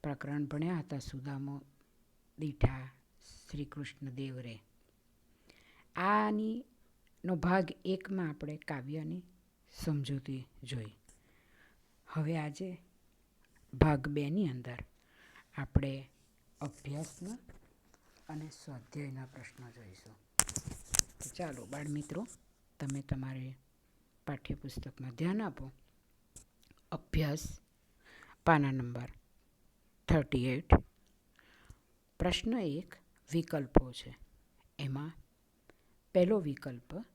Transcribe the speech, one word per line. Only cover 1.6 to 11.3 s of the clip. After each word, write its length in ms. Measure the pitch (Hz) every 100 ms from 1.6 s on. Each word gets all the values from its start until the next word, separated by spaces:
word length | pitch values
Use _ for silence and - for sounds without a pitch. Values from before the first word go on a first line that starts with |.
| 135 _ _ _ _ _ _ -
દીઠા 500 | 156 139 123 131 131 - _ _ - - -
શ્રી 140 | 147 143
કૃષ્ણ 440 | - 139 - 139
દેવ 280 | 127 135 127
રે. 260 | 120 110 _ _ _ _ _ _ _ _ _ - - - - -
આની, 720 | 185 208 214 214 220 233 - - - _ _ _ 175
નો 100 | 175
ભાગ 320 | 175 190 185 - -
એકમાં 440 | 185 - 190 165
આપણે 280 | 147 147 151
કાવ્યની 680 | - 147 127 156 156 175 175 - _ _ _ -
સમજૂતી 640 | - 147 135 139 131 131 131 -
જોઈ. 320 | 123 127 107 - - - _